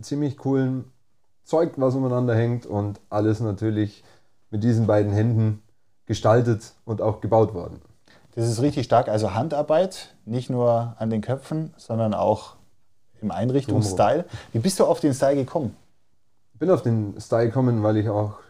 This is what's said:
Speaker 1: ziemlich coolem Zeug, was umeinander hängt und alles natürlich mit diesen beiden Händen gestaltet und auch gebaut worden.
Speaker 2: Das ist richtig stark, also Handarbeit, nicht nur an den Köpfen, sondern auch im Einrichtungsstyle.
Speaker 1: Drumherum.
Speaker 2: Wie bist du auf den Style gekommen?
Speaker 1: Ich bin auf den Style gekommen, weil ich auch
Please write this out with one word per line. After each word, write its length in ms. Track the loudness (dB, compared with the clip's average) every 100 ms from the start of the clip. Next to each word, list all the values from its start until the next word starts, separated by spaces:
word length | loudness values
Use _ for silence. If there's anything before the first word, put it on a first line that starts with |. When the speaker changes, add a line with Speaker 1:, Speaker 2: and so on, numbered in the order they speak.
Speaker 1:
ziemlich 340 | -8 -4 -4 -4
coolem 460 | -2 0 0 -4 -8 _ _ _ _ _ -2
Zeug, 260 | 0 0 0
was 180 | 0 0
umeinander 400 | 0 0 2 2
hängt 300 | 2 -2 -4
und 340 | -4 -4 -8 -6
alles 300 | 0 0 0
natürlich 640 | -2 -2 -2 0 -2 -4 -20 _ _ _ _
mit 120 | -2
diesen 220 | 2 4 4
beiden 280 | 4 4
Händen 500 | 2 2 2 0 -2 -10 _ _ _ -8
gestaltet 680 | 0 4 4 4 0 -4 -16
und 180 | -8 -4
auch 200 | -2 -2
gebaut 320 | 2 4 4
worden. 260 | 0 -10 -14 -20 _ _ -20 _ -4
Speaker 2:
Das 120 | -2
ist 140 | 0
richtig 240 | 0 -2 2
stark, 220 | 2 2
also 260 | 0 0
Handarbeit, 800 | -2 -2 -2 0 2 0 -4 -18 _ -8
nicht 240 | -8 -4
nur 440 | 0 2 2 -2 -4
an 100 | -4
den 120 | -2
Köpfen, 520 | -4 -6 -6 -6 -6 -12
sondern 360 | -8 -2 0
auch 440 | 0 2 0 -4 -20 -20 -20 _ -20 _ -10
im 100 | -6
Einrichtungsstyle. 920 | -4 -2 -2 0 0 0 2 2 2
Speaker 1:
Drumherum. 160 | -4 -12 -8
Speaker 2:
Wie 80 | -4
bist 200 | -2 0
du 40 | 2
auf 140 | 2
den 140 | 0
Style 240 | 2 2 0
gekommen? 380 | -2 -4 -6 -8 _ _ _ _ _ _ _
Speaker 1:
Ich 60 | -4
bin 120 | 2
auf 100 | 2
den 340 | 2 0 -2 -8
Style 240 | -2 0 2
gekommen, 380 | 2 2 2
weil 120 | 2 2
ich 140 | 0
auch 240 | 0 -2 -6 -18